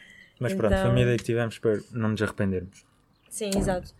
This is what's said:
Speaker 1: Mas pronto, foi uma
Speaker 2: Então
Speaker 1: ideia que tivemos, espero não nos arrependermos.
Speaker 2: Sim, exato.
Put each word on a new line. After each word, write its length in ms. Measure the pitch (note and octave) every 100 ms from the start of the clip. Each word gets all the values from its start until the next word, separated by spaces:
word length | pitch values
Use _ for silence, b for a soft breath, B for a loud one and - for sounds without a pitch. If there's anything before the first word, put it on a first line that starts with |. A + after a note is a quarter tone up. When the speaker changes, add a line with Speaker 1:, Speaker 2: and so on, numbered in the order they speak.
| B B B -
Speaker 1:
Mas 140 | B2
pronto, 200 | G2 A2 F#2+
foi 140 | A#2+
uma 0 |
Speaker 2:
Então 120 | B2
Speaker 1:
ideia 140 | B2 A#2
que 80 |
tivemos, 300 | - A#2 A#2
espero 300 | - A2+ G#2 -
não 180 | A#2+ A2
nos 100 | G#2+
arrependermos. 640 | G#2 - G2+ F#2 F#2 - _ _ _ _ _
Speaker 2:
Sim, 200 | - G#3 G3
exato. 380 | G3 F3+ - -